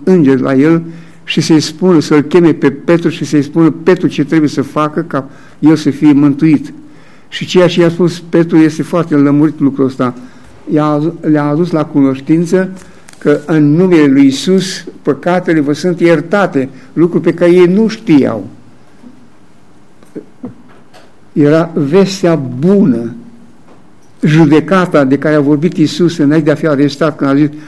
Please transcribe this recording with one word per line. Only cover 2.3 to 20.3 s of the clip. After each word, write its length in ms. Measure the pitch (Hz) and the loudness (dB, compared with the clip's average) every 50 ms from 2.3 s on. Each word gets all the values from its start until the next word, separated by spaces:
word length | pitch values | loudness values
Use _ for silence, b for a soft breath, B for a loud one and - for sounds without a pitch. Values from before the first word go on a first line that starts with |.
| - 180 170 160 147 | 2 2 4 2 2
pe 160 | - - 139 | 2 0 -2
Petru 400 | - - - - 170 165 170 170 | -2 -2 -2 0 0 0 0 -2
și 160 | 156 - 151 | -4 -6 -6
să-i 160 | 139 156 147 | -2 -2 -2
spună: 280 | 135 139 - 165 165 156 | -2 -2 0 0 0 0
Petru, 380 | 131 - - 185 185 170 160 139 | 0 0 0 0 0 0 0 -2
ce 160 | - - 143 | -2 -4 -4
trebuie 260 | 135 165 160 151 135 | -2 0 0 0 0
să 120 | - 143 | -2 -4
facă 400 | 131 - - 151 151 151 151 170 | -6 -6 -4 -6 -6 -4 -4 -8
ca 280 | 160 165 - 139 127 B B B B B B B | -8 -6 -6 -8 -8 B B B B B B B
el 160 | - 151 160 | 2 2 2
să 140 | 151 - 143 | 2 0 -2
fie 220 | 131 - 151 151 | -2 2 2 2
mântuit. 600 | 143 139 147 143 135 139 160 165 151 - - - - - B B B B B B B B B B | 4 4 4 2 2 2 2 2 2 0 -2 -6 -16 -20 B B B B B B B B B B
Și 180 | - - - | -14 -12 -10
ceea 220 | - - 180 180 165 | -2 2 2 2 2
ce 140 | 170 180 | 2 2
i-a 80 | 170 170 | 0 0
spus 340 | 170 170 180 165 160 - - - | 0 0 -2 -2 -2 -6 -8 -2
Petru 280 | - 170 165 165 - 160 | 0 0 0 2 2 2
este 260 | 160 156 151 - 147 | 2 2 0 -4 -6
foarte 320 | - - 175 156 165 151 | -4 -4 -4 -2 0 0
lămurit 440 | 143 139 143 143 147 151 156 147 - | 0 2 2 2 2 2 0 0 -2
lucrul 260 | 143 135 131 - 135 | -2 -2 0 -2 -2
ăsta. 280 | 127 131 - 131 123 117 B B B B B B B B B B - - | -4 -2 -4 -4 -6 -6 B B B B B B B B B B -4 -2
I-a, 400 | 151 151 151 151 147 151 170 170 - | 0 0 0 0 -2 -2 -4 -6 -6
le-a 240 | - 156 151 151 147 | -2 -2 0 0 0
adus 260 | 147 147 151 180 170 | 0 -2 -2 -2 -2
la 140 | - 156 147 | -2 -4 -4
cunoștință 840 | 151 - 147 139 135 131 135 135 - 156 165 175 165 190 185 190 190 190 B B B B B B B B - | -2 0 0 0 0 0 -4 -2 -2 0 0 0 0 -2 -2 -2 -4 -8 B B B B B B B B -4
că 220 | - 156 147 143 - | -2 0 0 0 -2
în 260 | - 165 156 147 147 147 | -2 0 2 2 2 2
numele 300 | 165 190 185 175 160 147 | 2 2 4 4 4 4
lui 180 | 139 131 139 139 | 4 4 4 4
Iisus 640 | 139 135 - - 185 185 190 180 - - - - - - - | 2 2 0 -2 0 0 0 0 -4 -8 -12 -14 -16 -18 -6
păcatele 580 | - 156 139 - - 175 180 180 180 - 170 156 | -4 -4 -4 -2 -2 -2 -2 -2 -2 0 0 0
vă 140 | 139 143 147 | 0 -2 -4
sunt 260 | 143 - 180 175 - | -4 -4 -4 -2 0
iertate, 680 | 170 170 170 151 139 - - 202 190 185 - 139 127 - B B B B B | 2 2 2 0 0 -2 -2 -2 -2 -2 -2 -4 -4 -4 B B B B B
lucruri 300 | 147 165 175 - 170 - | 0 0 0 0 0 -2
pe 100 | 175 160 | -2 0
care 180 | 165 175 175 | 2 2 4
ei 140 | 175 180 180 | 4 4 4
nu 220 | 175 185 208 226 208 | 4 4 2 0 0
știau. 600 | 220 - - - 160 139 123 113 113 107 98 - - - - - - - - - - - - - - - - - - - - - - - - - - - - - - - - - - - - - | -2 -6 -2 2 2 2 2 0 -2 -6 -10 -12 -16 -20 -20 -20 -20 -20 -20 -20 -20 -20 -20 -20 -20 -20 -20 -20 -20 -20 -20 -20 -20 -20 -20 -20 -20 -20 -20 -20 -20 -20 -20 -20 -18 -18 -18 -20